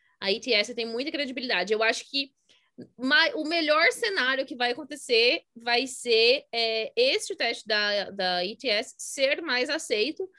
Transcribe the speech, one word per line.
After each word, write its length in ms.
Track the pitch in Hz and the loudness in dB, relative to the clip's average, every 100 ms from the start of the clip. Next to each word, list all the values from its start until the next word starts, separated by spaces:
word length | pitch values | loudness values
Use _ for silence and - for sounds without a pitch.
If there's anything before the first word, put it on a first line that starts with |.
| _ _ | _ _
A 120 | 196 | -2
I 80 | 208 | -2
T 140 | 254 | 2
S 200 | 214 208 233 | 2 2 -4
tem 100 | 233 | -6
muita 260 | 226 285 | -4 -4
credibilidade. 640 | 294 277 262 247 190 185 | -4 -4 -6 -2 -2 0
Eu 80 | 214 | 2
acho 280 | 220 - - | 2 0 -4
que 220 | 277 269 _ _ _ _ - 247 - | -6 -6 _ _ _ _ -20 -20 -8
ma-, 340 | 254 302 330 311 | 2 4 4 0
o 80 | |
melhor 480 | 302 339 302 302 339 | -2 0 2 4 4
cenário 540 | 480 440 381 254 262 269 | 2 -2 0 0 0 -4
que 100 | 247 | -4
vai 160 | 247 | -2
acontecer 720 | 247 285 294 - 226 240 330 - 233 | -2 -8 -12 2 4 6 2 -4 -10
vai 320 | 233 240 262 | 0 0 0
ser, 580 | - 240 220 233 285 - | -6 2 4 6 4 0
é, 380 | 233 226 220 220 - | -4 -2 -2 -2 2
este 400 | 262 403 - 349 | 2 2 -4 -4
teste 320 | 247 254 208 | -4 -4 -2
da, 440 | 214 208 208 - | 0 0 -2 -4
da 340 | 202 185 180 180 | -2 -2 0 -4
I 100 | 220 | -4
T 120 | 262 | -2
S 240 | 208 247 - | -2 -4 -12
ser 440 | - - 269 311 | -12 -2 0 0
mais 280 | 320 247 254 | -2 -2 0
aceito, 600 | 320 - 214 254 - 381 | -2 -2 0 0 -2 -10